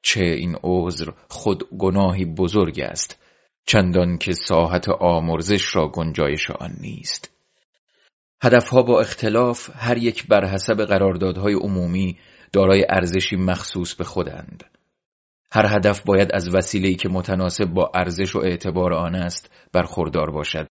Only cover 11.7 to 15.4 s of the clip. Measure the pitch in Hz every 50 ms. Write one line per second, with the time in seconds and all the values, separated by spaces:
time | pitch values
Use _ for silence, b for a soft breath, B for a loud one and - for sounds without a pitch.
11.7 | 98 92 87 85 87 92 95 90 90 b b b b b b b - 98 98 95
12.7 | 98 98 95 - 95 95 90 85 87 95 - - 104 92 92 90 87 85 - -
13.7 | - 92 87 - - - 90 - - 90 87 - 78 82 - - - - - _
14.7 | _ _ _ _ _ _ _ _ _ _ _ _ _ _